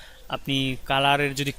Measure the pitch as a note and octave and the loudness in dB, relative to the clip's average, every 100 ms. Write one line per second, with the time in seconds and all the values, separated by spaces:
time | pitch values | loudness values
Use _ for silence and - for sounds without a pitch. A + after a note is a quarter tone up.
0 | - - - C3+ - C#3 C3 B2+ - C3+ | -14 -18 -8 -8 -2 0 0 -4 0 2
1 | C#3 C#3+ C#3+ C3+ C#3 | 4 4 2 0 -4